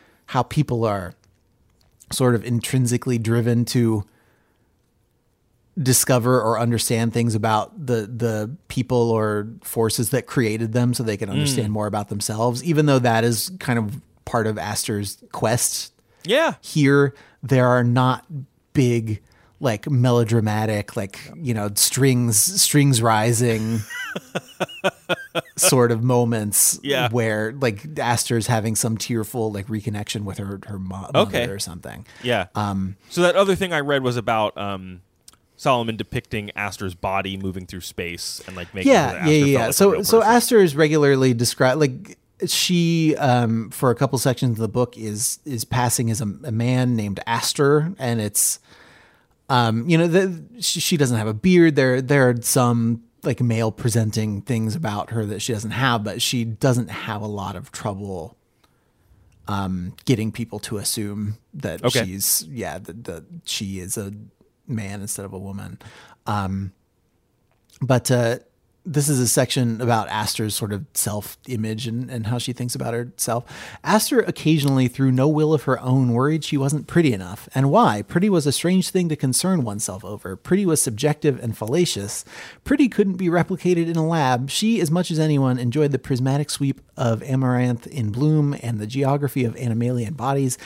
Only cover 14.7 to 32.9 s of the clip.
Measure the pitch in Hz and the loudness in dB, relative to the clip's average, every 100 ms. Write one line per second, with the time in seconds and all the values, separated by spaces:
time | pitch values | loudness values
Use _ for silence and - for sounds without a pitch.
14.7 | 104 - 104 101 - - - 113 120 - | -6 -4 -4 -4 -10 -14 -4 0 0 -2
15.7 | - - _ _ _ 165 254 320 165 - | -4 -10 _ _ _ -2 0 0 -2 -4
16.7 | 156 139 143 139 - - _ 120 131 127 | 2 4 4 2 -2 -18 _ 0 4 4
17.7 | 123 120 123 127 123 - 147 131 _ _ | 4 4 4 2 0 -6 -14 -14 _ _
18.7 | - 123 117 113 107 _ _ _ - 139 | 0 2 2 -2 -6 _ _ _ -6 -2
19.7 | 107 - 131 127 120 113 117 107 107 110 | -2 0 2 4 4 4 2 2 0 -2
20.7 | 107 - 117 101 - 123 165 143 110 104 | -2 -4 -8 -8 -10 -18 -10 -4 -4 -4
21.7 | 101 - - 135 123 120 104 - 196 - | 0 0 2 4 4 2 2 0 0 2
22.7 | 147 139 120 117 110 117 113 123 110 110 | 4 4 4 4 4 2 2 2 0 -2
23.7 | 113 107 - - - - 175 - - 175 | -4 -4 -10 -10 -12 -10 -10 -10 -8 -8
24.7 | - 190 - - - - - - - 185 | -4 -6 -4 -6 -6 -6 -8 -8 -2 2
25.7 | 131 120 113 123 123 117 113 104 - - | 4 4 2 2 2 2 0 -2 0 0
26.7 | - 143 135 123 120 113 107 110 135 127 | 0 -2 -2 0 0 0 0 -2 -2 -2
27.7 | 98 151 147 120 117 - 120 107 113 107 | -2 -8 -4 0 0 0 0 0 0 0
28.7 | 107 117 110 - 117 104 127 110 101 98 | -2 -2 -4 -4 -4 -4 -4 -4 -4 -6
29.7 | 110 110 104 104 110 101 92 98 98 - | -6 -4 -6 -6 -6 -6 -8 -8 -10 -10
30.7 | 101 92 95 95 147 202 123 120 98 - | -10 -8 -10 -2 0 0 -2 -4 -6 -10
31.7 | 85 - 55 - - 123 113 90 107 104 | -12 -16 -16 -18 -8 -2 0 -2 -4 -2
32.7 | 98 95 | -2 -4